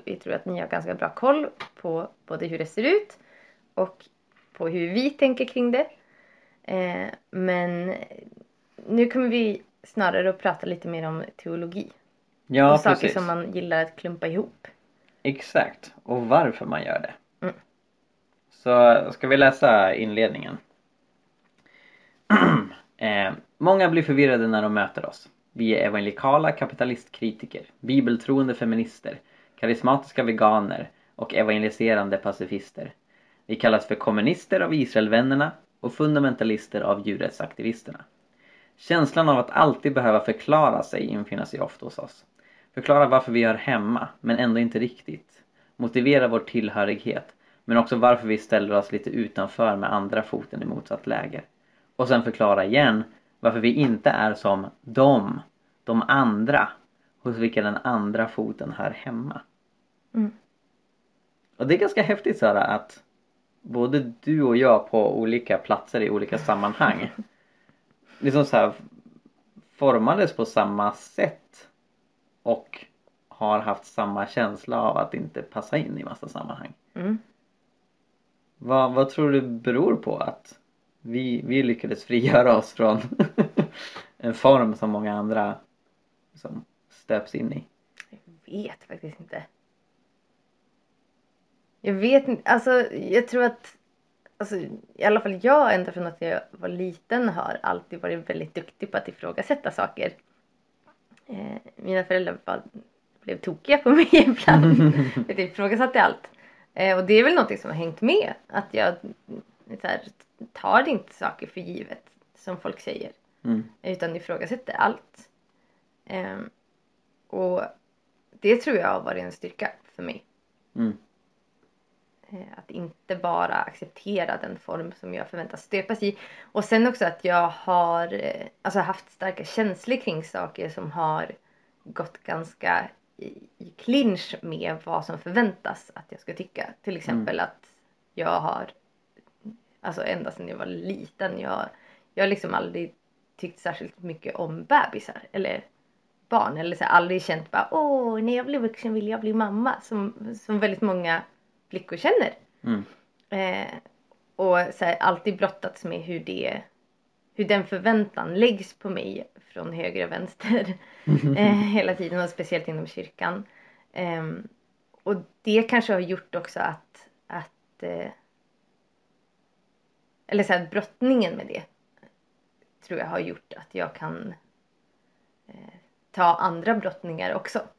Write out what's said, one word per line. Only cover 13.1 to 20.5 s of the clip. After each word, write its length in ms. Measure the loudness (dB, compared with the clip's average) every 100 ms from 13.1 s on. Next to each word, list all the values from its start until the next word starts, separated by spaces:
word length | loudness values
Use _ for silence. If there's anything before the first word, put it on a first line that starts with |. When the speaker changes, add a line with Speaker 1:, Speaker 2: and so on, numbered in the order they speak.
Speaker 1:
som 140 | 0 -2
man 260 | -4 -4
gillar 300 | -8 -2 0
att 140 | -2 -4
klumpa 300 | -12 -6 -6
ihop. 400 | -4 -6 _ -20 _ _ _ _ _
Speaker 2:
Exakt. 720 | -6 -6 -2 0 0 -4 -20 -16
Och 240 | -6 -4 4
varför 400 | 4 4 -2 -6
man 160 | -6
gör 160 | -4 -4
det. 140 | -6 -14 _ -12 -10
Speaker 1:
Mm. 80 | -10 _ _ _ _ _ _ _ _ _
Speaker 2:
Så 560 | _ 4 8 10 8 4
ska 160 | -4 2
vi 80 | 6
läsa 580 | 6 6 6 6 6
inledningen. 640 | 2 -2 0 0 0 -12